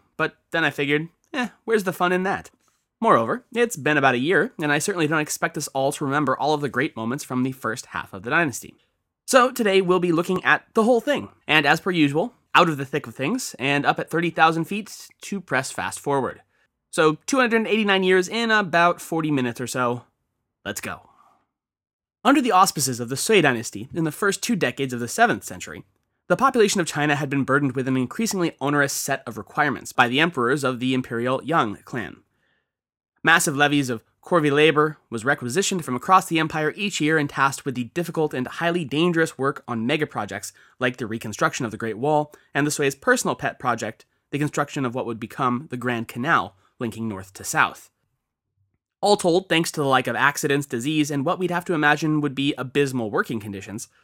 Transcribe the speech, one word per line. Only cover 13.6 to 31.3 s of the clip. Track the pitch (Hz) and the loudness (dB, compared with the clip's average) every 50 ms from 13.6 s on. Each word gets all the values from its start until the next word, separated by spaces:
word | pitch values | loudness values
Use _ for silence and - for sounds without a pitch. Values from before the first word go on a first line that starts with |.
| 120 139 143 143 139 | -2 0 0 2 2
up | 131 156 - | 2 2 0
at | 156 - | -2 -4
thirty | - 165 170 170 | -2 -2 -2 0
thousand | 160 - 160 160 165 160 165 | 2 4 4 4 4 2 -2
feet | - 202 208 208 - - - - - _ _ | -4 -4 -8 -8 -10 -14 -18 -20 -20 _ _
to | - - - 196 | -12 -10 -10 -10
press | - - 139 131 131 - | -6 -4 -2 -2 -2 -4
fast | - - 90 98 - - | -6 -6 -6 -6 -8 -6
forward. | - 143 143 139 127 98 73 - _ _ _ _ _ _ _ _ _ _ | -4 -2 -2 -2 -2 -4 -6 -10 _ _ _ _ _ _ _ _ _ _
So | - - 160 156 156 156 _ - | -2 2 2 2 2 0 _ -2
two | - 262 | 0 2
hundred | 254 233 220 226 220 170 | 2 2 2 0 2 2
eighty-nine | 202 220 220 202 196 190 | 0 2 2 2 2 2
years | 190 185 185 185 185 180 | 4 4 4 4 2 0
in | - 226 233 233 | -2 -4 0 2
about | 220 214 208 170 143 170 170 175 175 - | 2 2 2 2 2 4 4 4 2 0
forty | - - 170 160 160 156 | -4 -6 -4 -2 -2 0
minutes | 151 135 127 123 117 - | 0 0 0 -2 -4 -6
or | 127 117 | -8 -6
so. | - 131 127 120 120 123 120 _ _ _ _ _ _ _ _ _ _ _ - | -4 -2 0 0 -2 -4 -8 _ _ _ _ _ _ _ _ _ _ _ -10
Let's | 98 101 - | -10 -8 -8
go. | - 107 85 - - _ _ _ _ _ _ _ _ _ _ _ _ _ _ _ _ _ _ _ _ _ _ _ - | -8 -10 -10 -12 -16 _ _ _ _ _ _ _ _ _ _ _ _ _ _ _ _ _ _ _ _ _ _ _ 2
Under | 220 277 311 | 4 4 4
the | 247 247 196 | 4 4 4
auspices | 180 190 185 - 165 135 131 127 113 | 6 4 4 2 0 -2 -2 -2 -4
of | 123 113 | -6 -6
the | 135 131 | -6 -4
Sui | - - 220 208 | 0 4 4 6
Dynasty | 156 143 127 113 110 - - 98 104 - - | 6 4 2 0 -2 -8 -10 -12 -12 -10 -6
in | 175 165 | -4 -4
the | 156 | -4
first | 147 - - 196 190 - | -4 -2 -2 -2 -2 -2
two | - - 240 | -2 -2 0
decades | 180 - - 120 - 139 131 | 0 0 0 -2 -2 -4 -4
of | 123 120 | -4 -6
the | 120 113 | -6 -4
seventh | - - 226 226 147 101 - | 0 2 2 2 2 0 -6
century, | - 98 90 - - 78 65 - _ _ _ _ _ _ _ _ - | -10 -14 -14 -14 -14 -14 -16 -16 _ _ _ _ _ _ _ _ -2
the | 180 - | 0 2
population | 240 269 262 247 214 202 - 202 | 2 2 4 4 4 4 4 0
of | 170 - | -2 -2
China | - 151 147 151 147 | -2 0 0 0 0
had | 143 151 135 | 0 -2 -2
been | 139 143 131 | -2 -2 0
burdened | - 131 143 143 139 120 | 2 2 2 2 0 -2
with | 135 127 131 | -2 -2 -2
an | 131 131 | 0 -2
increasingly | 127 120 - - 226 214 - 190 175 160 - _ | -2 -2 -4 -4 -4 -2 -2 -2 -2 -2 -2 _
onerous | 131 139 143 147 143 139 - | -2 0 2 2 2 0 -2
set | - - - 139 135 - - | -4 -4 -4 -4 -6 -6 -8
of | 110 113 | -12 -12
requirements | 101 - - - 147 147 123 87 - - | -12 -6 -2 -2 0 0 -2 -4 -6 -2
by | - - 123 120 | 2 2 2 4
the | 120 139 | 4 2
emperors | 160 175 170 135 120 117 135 156 135 | 2 2 0 0 0 0 0 0 0
of | 127 131 117 | -2 -2 -2
the | 123 127 131 | -2 0 0
imperial | 127 123 - 123 117 117 127 | 0 -2 -4 -4 -4 -2 -2